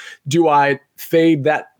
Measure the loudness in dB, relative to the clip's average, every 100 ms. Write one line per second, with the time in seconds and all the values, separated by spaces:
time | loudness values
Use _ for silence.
0 | -20 -18 -4 0 2 2 0 -2 _ -20
1 | -4 0 2 0 -2 -4 -6 _